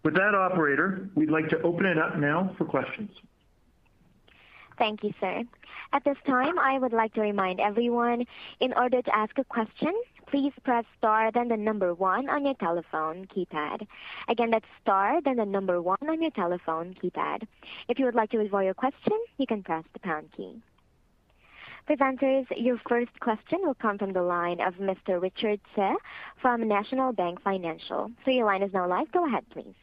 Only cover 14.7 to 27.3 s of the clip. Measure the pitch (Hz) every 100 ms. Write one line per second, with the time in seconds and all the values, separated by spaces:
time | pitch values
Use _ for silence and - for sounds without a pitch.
14.7 | - - 190 202 311 277 247 208 196 190
15.7 | 175 170 190 294 320 320 - 175 180 -
16.7 | 160 175 185 180 156 151 - 226 _ -
17.7 | - - 240 262 233 220 233 214 196 190
18.7 | 190 254 - - 427 466 - 269 214 185
19.7 | 160 160 - 185 156 156 - 92 226 _
20.7 | _ _ _ _ _ _ _ _ - -
21.7 | - - 294 269 262 269 269 254 - 233
22.7 | 240 - 240 240 - - 220 - 339 370
23.7 | 247 220 202 196 185 175 175 175 170 185
24.7 | 180 196 190 - 180 185 - 220 208 -
25.7 | - 196 339 - - - - 254 240 220
26.7 | 202 208 262 262 220 175